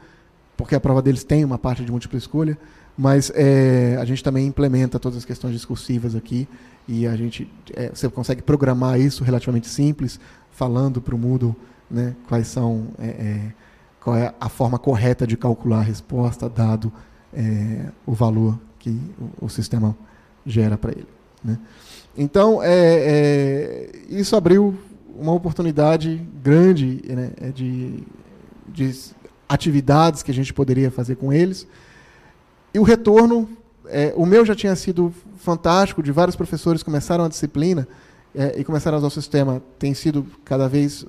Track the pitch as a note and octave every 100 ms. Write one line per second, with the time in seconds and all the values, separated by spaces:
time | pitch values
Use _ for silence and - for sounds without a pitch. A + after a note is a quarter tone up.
0 | - _ _ _ _ - - C#3 C3+ C3
1 | C3 B2 - D3+ C#3+ B2 C3 B2 A#2+ A#2+
2 | - B2+ - D3 D#3 D3+ - - - -
3 | C3+ C#3 C3+ - C#3 C3+ C3 B2+ A#2+ B2
4 | A#2+ C3 C#3+ C3 C#3 C#3 C#3+ B2+ B2+ A#2+
5 | B2+ A#2+ - A#2+ B2+ A#2 - A2+ - A#2+
6 | A#2 A2+ - A#2+ C#3 - - _ - A2+
7 | A#2 A2 A#2 A#2 - - - - B2 -
8 | B2 - B2 B2+ - C#3+ C3+ B2 B2+ B2+
9 | C#3 - B2+ B2 B2+ A#2+ - - D3 D3
10 | C3 - - - _ - B2+ A#2+ C3+ B2
11 | - A#2 B2 B2+ A#2+ A2+ - _ _ A#2
12 | B2 B2 - A#2 A2+ C3 A#2 A2+ A2 -
13 | A2+ - G#2+ G#2 G#2+ - _ _ _ _
14 | B2 A#2 A#2+ - - - B2 - C#3+ A#2
15 | B2 B2 A2+ A2+ B2 A2+ A#2+ A2 G#2+ G#2
16 | - B2+ A#2+ - A#2+ A#2 A2+ A2 A2 -
17 | - _ _ A2 A2 G#2+ A2 A2 G2 -
18 | - A2+ A2+ A2 A2 A2+ - _ B2 A2+
19 | D#3+ - B2 - G#2 - - A#2 A2 A2
20 | - _ _ _ - A2+ G#2+ G#2 A2+ -
21 | - _ _ _ A2+ A2+ - - - -
22 | - - C#3+ G3 A3 G#3+ F3 F3+ E3 E3
23 | D3 D3 D3 C#3+ C#3 C#3 A#1+ B1 - -
24 | - F#3+ G3 G#3+ E3+ G3 G3+ F#3+ - -
25 | - A#2 D#3 F3 F3 D#3 E3+ D3 D3+ D#3+
26 | D#3+ D#3+ E3 D3 C3+ D#3 F#3 E3+ C3 C3
27 | - B2+ B2 - C3 C3 B2+ B2+ B2+ -
28 | - - - - - - - - C3 A#2+
29 | - - - _ - C#3+ E3 C#3+ C3+ C#3+
30 | E3 C#3+ - B2+ C3+ - B2+ B2+ C3 C3
31 | A#2+ B2 C3+ D3 F#3 F#3 - - - -
32 | - _ _ _ _ _ _ G#3 G#3 A3+
33 | G#3+ G#3+ A#3 A#3 A3 - _ _ - C#3+
34 | D3 - F3 A3 A3 G3+ G3 F#3 - F3
35 | F3 E3+ - - - E3+ E3 F#3 G3 -
36 | C#3+ C#3+ F3+ - E3 D#3+ F3 D#3+ - D3
37 | - E3+ E3 - D3 C#3+ E3+ E3+ B2+ -
38 | - _ _ C#3+ C#3 - C#3+ D3+ E3 D3+
39 | C#3+ D3 - D3 C3+ B2+ - _ C#3 C3+
40 | D#3+ D3 B2 - - C3+ C3+ C#3+ C#3+ C#3+